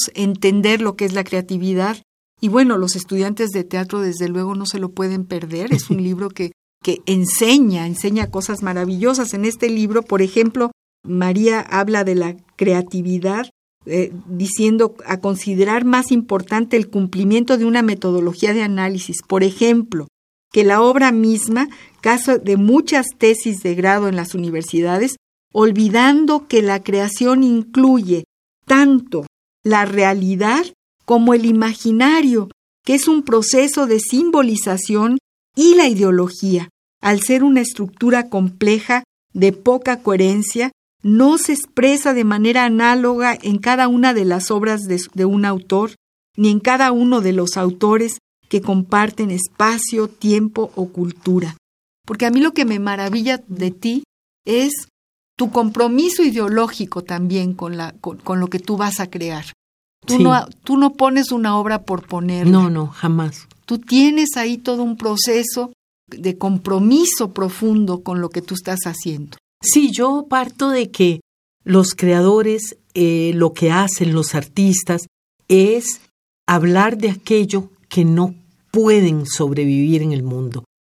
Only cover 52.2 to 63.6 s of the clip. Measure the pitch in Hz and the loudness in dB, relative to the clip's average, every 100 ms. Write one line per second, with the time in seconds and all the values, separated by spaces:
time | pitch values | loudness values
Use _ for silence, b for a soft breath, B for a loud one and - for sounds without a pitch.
52.2 | 240 247 311 311 233 208 202 196 196 226 | 0 2 2 0 -2 -2 -4 -6 -4 -4
53.2 | 233 254 196 185 180 180 233 254 - _ | -2 -4 -8 -6 -6 -4 -4 -6 -8 _
54.2 | _ _ - 233 277 285 - _ _ _ | _ _ -4 -2 -2 -4 -12 _ _ _
55.2 | _ - 233 240 220 220 240 247 349 349 | _ -6 -4 -2 -2 0 0 0 0 2
56.2 | 302 220 202 220 226 - 202 175 180 175 | 0 0 -2 0 -2 -4 -10 -10 -8 -4
57.2 | 180 190 180 185 170 170 165 - 170 - | -2 -2 -2 -6 -10 -10 -12 -12 -14 -10
58.2 | - 185 180 180 202 202 208 202 185 170 | -6 -4 -2 -4 -4 -4 -4 -4 -8 -8
59.2 | 165 156 - - _ _ _ _ - 247 | -10 -10 -14 -20 _ _ _ _ 0 2
60.2 | - 254 - - - 269 277 285 262 262 | 4 2 -2 -10 -2 2 2 2 0 2
61.2 | 262 240 220 208 208 214 208 180 - 180 | 0 -2 0 0 -2 -4 -6 -8 -8 -6
62.2 | 175 180 175 190 180 165 151 - 170 165 | -4 0 4 4 4 0 -6 -6 -2 -2
63.2 | 156 - - _ | -4 -8 -18 _